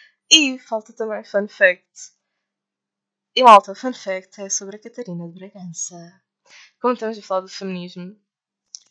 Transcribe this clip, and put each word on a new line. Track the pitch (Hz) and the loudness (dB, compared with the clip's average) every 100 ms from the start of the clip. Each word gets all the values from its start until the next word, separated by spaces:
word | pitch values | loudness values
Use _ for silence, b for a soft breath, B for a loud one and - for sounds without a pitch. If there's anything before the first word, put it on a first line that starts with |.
| b b _ | b b _
E | 320 277 254 | 2 2 -4
falta | - 220 214 | -8 -10 -10
também | 226 220 214 | -10 -8 -8
fun | 220 202 208 | -6 -4 -4
fact. | - 190 175 _ - - _ _ _ _ _ _ _ _ _ _ _ _ 247 | 0 0 0 _ -20 -20 _ _ _ _ _ _ _ _ _ _ _ _ 6
E, | |
malta, | 254 202 196 196 | 10 10 8 -6
fun | 262 | -8
fact | 247 196 190 190 - | -8 -8 -8 -10 -16
é | 196 | -8
sobre | - 196 214 | -8 -8 -16
a | |
Catarina | 226 240 240 175 170 | -16 -14 -10 -10 -12
de | |
Bragança. | 180 196 208 180 165 - 175 170 _ _ _ _ B B _ | -16 -20 -16 -16 -12 -12 -14 -20 _ _ _ _ B B _
Como | 240 | -4
estamos | 240 220 220 | -2 -6 -8
a | |
falar | - 190 | -6 -6
do | 190 | -6
feminismo, | - 196 180 180 180 180 214 _ _ _ _ _ - _ | -12 -10 -10 -10 -14 -16 -18 _ _ _ _ _ -20 _